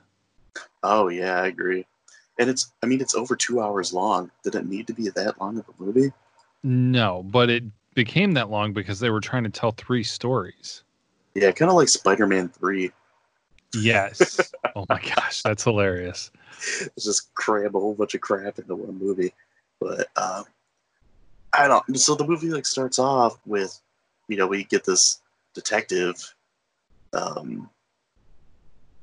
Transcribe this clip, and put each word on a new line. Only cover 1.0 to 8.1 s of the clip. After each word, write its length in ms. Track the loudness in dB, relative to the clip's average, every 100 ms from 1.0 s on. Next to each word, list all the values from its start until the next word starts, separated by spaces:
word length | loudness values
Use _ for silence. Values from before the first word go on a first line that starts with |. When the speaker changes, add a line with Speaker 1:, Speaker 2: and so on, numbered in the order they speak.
| 4
Speaker 1:
yeah, 340 | 0 -2 0
I 60 | 0
agree. 400 | -2 -2 -2 -6 _ _ -20 _ 0
And 100 | 0
it's, 260 | 0 -4 -4
I 20 | 0
mean, 160 | 0
it's 140 | 0 -2
over 200 | -2 -2
two 240 | 0 -2
hours 320 | 0 -2 -2
long. 380 | 0 0 0 -2 _
Did 100 | -6
it 140 | -4 -4
need 180 | -8 -8
to 80 |
be 160 | -6 -4
that 320 | -2 -4 -4
long 160 | -6 -8
of 80 | -12
a 160 | -10
movie? 300 | -2 2 2 -2 _ _ _ _
Speaker 2:
No, 640 | 0 2 2 2 2 -2
but 260 | 0 4 4
it 140 | 2 -2 -16 _ -2
became 380 | 0